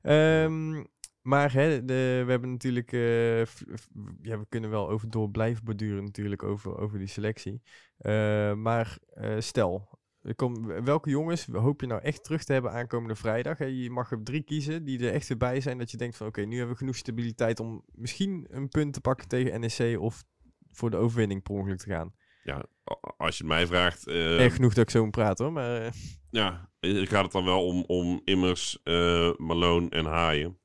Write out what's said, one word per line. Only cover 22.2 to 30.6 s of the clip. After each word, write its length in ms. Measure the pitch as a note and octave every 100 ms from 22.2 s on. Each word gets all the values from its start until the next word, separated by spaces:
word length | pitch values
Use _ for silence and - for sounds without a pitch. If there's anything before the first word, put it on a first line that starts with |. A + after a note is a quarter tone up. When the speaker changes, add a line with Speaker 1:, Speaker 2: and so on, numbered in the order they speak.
| _ _
Speaker 2:
Ja, 120 | - C#2 - _ -
a-, 240 | - - -
als 200 | D#2+ -
je 40 |
het 80 | D#2
mij 140 | D#2 F2
vraagt, 400 | F2+ F2+ - -
eh, 340 | E2+ E2 E2
Speaker 1:
Erg 140 | B2
genoeg 200 | - B2+
dat 100 | G#2+
ik 60 | A2
zo 120 | A#2
moet 80 | A2
praten, 340 | A#2 G#2+ F#2+
hoor, 100 | C3
maar, 260 | D#3+ A#2+ A#2+
eh. 80 | A2+ - - - -
Speaker 2:
Ja, 400 | A2+ G2 F2 F2+ _
eh, 260 | F2 G2+ F#2
gaat 140 | G#2
het 100 | F#2
dan 120 | G2
wel 220 | F#2 F#2 F2+
om, 180 | F2+ E2+
om 340 | F2+ F2 F2+
Immers, 540 | - F#2+ F2+ F2+ - -
eh, 460 | - E2+ F2 F2 E2+ -
Malone 520 | D#2+ E2+ F2 E2+ F2
en 160 | D#2+
Haaien? 540 | D#2+ D#2+ E2+ D2+ D#2+ F#2